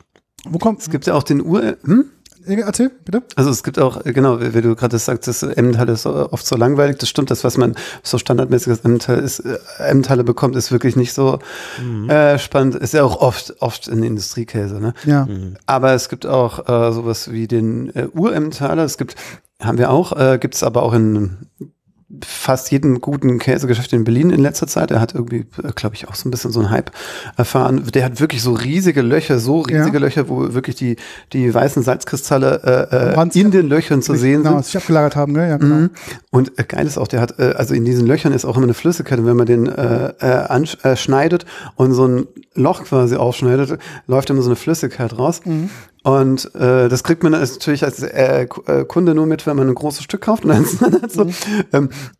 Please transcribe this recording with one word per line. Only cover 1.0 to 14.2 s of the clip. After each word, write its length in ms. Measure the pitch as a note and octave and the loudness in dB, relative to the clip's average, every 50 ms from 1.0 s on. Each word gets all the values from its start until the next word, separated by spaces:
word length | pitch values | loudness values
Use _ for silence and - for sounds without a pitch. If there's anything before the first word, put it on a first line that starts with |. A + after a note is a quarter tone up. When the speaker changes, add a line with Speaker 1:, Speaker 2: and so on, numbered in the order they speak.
| - | 0
Speaker 2:
ja 80 | F#3 E3+ | 0 0
auch 80 | C#3+ | 0
den 180 | - - D3 C#3+ | 2 2 0 0
Ur-, 360 | - D#3+ F3 A#3 - - - - - | 2 0 0 0 0 -2 -4 -4 0
hm? 220 | C3+ F#3+ B3+ D4 - _ _ _ - _ _ - F3 | 2 4 4 2 0 _ _ _ -20 _ _ -6 -4
Speaker 1:
Ja, 100 | G3 A3 | -4 -2
erzähl, 340 | A3 G#3 G3 - B3 C4 - - _ | -2 -2 0 0 0 0 -2 -6 _
bitte. 200 | - F3+ B3 B3 - - | -4 -4 -4 -4 -4 -2
Speaker 2:
Also 160 | C#3+ C3 D3+ | 0 2 2
es 140 | - - - | 0 -2 -4
gibt 120 | F3 C#3+ - | -4 0 0
auch, 260 | C3+ B2+ - - - | 0 0 0 -4 -6
äh, 60 | D3 | -2
genau, 280 | A#2+ C3+ C#3 C3+ B2 A#2+ | 0 2 2 2 2 0
wie, 140 | A#2+ B2 A2+ | -2 0 0
wie 80 | A#2 | 2
du 140 | A2+ A#2 A2+ | 2 2 2
gerade 200 | - B2+ A#2 A#2+ A2 | 0 0 0 0 -2
sagtest, 420 | - - C3 - - B2+ A#2+ - | -2 -2 -4 -4 -4 -6 -6 -4
das 80 | - C#3 - | -6 -2 0
Emmental 320 | - A#2+ B2+ A2+ A2+ B2 A#2+ | 2 2 4 4 2 2 0
ist, 160 | A2+ A2 - | 0 -2 -2
äh, 40 | - | -4
oft 380 | D3 D3 C#3+ - D#3+ - - | -2 -2 -2 -2 -4 -6 -4
so 80 | - C3+ | -2 0
langweilig. 420 | A2+ A#2+ C3 C#3+ C#3 D3 C#3+ C3+ - | 2 2 2 4 2 2 2 0 -2
Das 100 | A#2+ A#2 | -6 -4
stimmt, 240 | - D3+ C3+ - | -2 -2 0 0
das, 100 | B2+ - | -2 -2
was 140 | - B2 - | 0 0 2
man 180 | C3 B2 A#2 A2+ - - - - - - | 2 2 0 0 -4 -10 -14 -16 -14 -6
so 140 | - - A#2 | -4 -4 -4
standardmäßig 500 | - - B2 B2 C3 B2+ B2+ A#2+ - B2 | 0 0 0 0 2 2 0 0 2 0
als 100 | A#2 A2 - | -2 0 2
Emmental 340 | A#2 A#2+ A2+ - - B2 A2+ | 2 2 2 2 0 0 0
ist, 220 | C#3 C3 - - | 0 -2 -6 -8
äh, 180 | - A#2+ A#2 - - - - - | -8 -8 -8 -8 -10 -14 -12 -4
Emmentaler 440 | C#3+ C#3+ C#3+ C#3 B2+ - C3 B2 | -2 2 2 2 4 4 2 2
bekommt, 320 | A#2+ A#2+ A#2+ - D3 B2 B2+ | 2 0 0 0 0 0 0
ist 160 | B2+ - - | -2 -2 0
wirklich 240 | B2+ A#2 C3+ B2+ - | 0 0 0 2 2
nicht 180 | C3 B2 B2 | 2 0 0
so, 280 | - C#3 C#3 C3 C#3 C#3 - - - - - - - - B2 | 0 0 0 0 0 -2 -6 -12 -16 -16 -16 -14 -12 -12 -10
Speaker 3:
Mhm. 240 | B2 A#2 G#2+ G#2 - | -8 -6 -6 -2 2
Speaker 2:
äh, 300 | D3+ D3+ D3+ D3 C#3+ C3+ | 2 4 6 4 4 2
spannend. 380 | - - - C#3 C3+ C3 B2 | 0 -2 0 2 2 2 0
Ist 180 | - C#3+ - - | -2 -4 0 2
ja 80 | D3+ | 2
auch 140 | C#3 A#2+ - - | 2 2 2 2
oft, 360 | D3 B2+ - - - - - - | 0 0 0 -2 -10 -14 -8 -6
oft 280 | C#3 A#2+ - - - - | -6 -6 -6 -8 -10 -4
ein 160 | A#2+ A2+ A2+ | -2 -2 -2
Industriekäse, 760 | A#2 A2 G#2 | -2 -4 -6